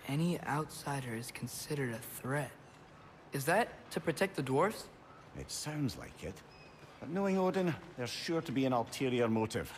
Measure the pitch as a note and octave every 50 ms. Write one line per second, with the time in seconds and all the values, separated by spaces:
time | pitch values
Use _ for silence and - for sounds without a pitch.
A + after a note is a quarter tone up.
0 | - - C#3 D#3 E3+ F3 E3 - - - C#3 D3+ D#3 C#3+ - - - D3 C#3 C#3
1 | C3 A#2+ A2+ A#2 B2 - - - - B2 - - - - D3+ C#3+ C3 A#2+ A2+ A2+
2 | - - - - - B2+ C#3 D3 C3 - - - - - - - - - - -
3 | - - - - - - - C#3 B2+ D#3+ F3+ A3 A#3+ - - - - - - F#3
4 | - E3+ - - F#3+ F#3+ - D3+ C3+ C3 C3 C#3+ F#3 G#3 - - - - - -
5 | - - - - - - - C#2 - - - - - D3+ D3+ D3+ C#3+ G#2+ - -
6 | - - - - - - G2 - - - - - - - - - - - - -
7 | - - E3+ G3 G3 G3 F#3+ F#3+ F#3 F#3 F3+ F#3+ F3+ E3+ C#3+ - - - - C3
8 | B2 A#2 - - - E3+ E3 D#3+ - C3+ A#2 C3+ C3 B2+ B2+ A#2+ A#2+ - - -
9 | C3+ B2+ B2+ A#2+ A#2+ A2 A2+ A2 A2 - - F#2 D#2+ - -